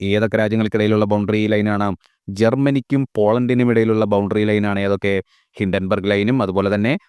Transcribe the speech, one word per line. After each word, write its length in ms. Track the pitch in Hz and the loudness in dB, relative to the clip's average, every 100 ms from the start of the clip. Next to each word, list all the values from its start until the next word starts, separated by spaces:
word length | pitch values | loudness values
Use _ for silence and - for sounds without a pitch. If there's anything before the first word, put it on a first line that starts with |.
ഏതൊക്കെ 360 | 98 104 107 110 | -2 0 0 0
രാജ്യങ്ങൾക്കിടയിലുള്ള 680 | 107 110 107 107 107 107 104 | 0 0 0 0 2 2 2
ബൗണ്ടറി 420 | 104 98 107 107 | 0 0 -2 0
ലൈനാണ്? 480 | 107 104 101 104 92 _ _ - | 0 0 -2 -4 -6 _ _ -14
ജർമ്മനിക്കും 800 | 98 113 131 139 139 - 139 135 - | 0 0 2 0 0 -2 -2 -2 0
പോളണ്ടിനും 560 | 104 120 123 123 123 | 2 2 0 2 2
ഇടയിലുള്ള 340 | 113 113 110 107 | 2 2 2 2
ബൗണ്ടറി 380 | 101 101 107 | 0 0 0
ലൈനാണ് 360 | 107 104 104 98 | 2 0 0 -2
ഏതൊക്കെ? 420 | 101 98 101 98 - _ _ - | -2 -2 0 -2 -6 _ _ -6
ഹിൻഡൻബർഗ് 500 | 101 92 95 101 98 | -4 -2 -2 -2 0
ലൈനും 320 | 101 104 131 | 0 0 0
അതുപോലെ 340 | 98 95 98 101 | 0 0 0 0
തന്നെ 220 | 110 165 | 0 -2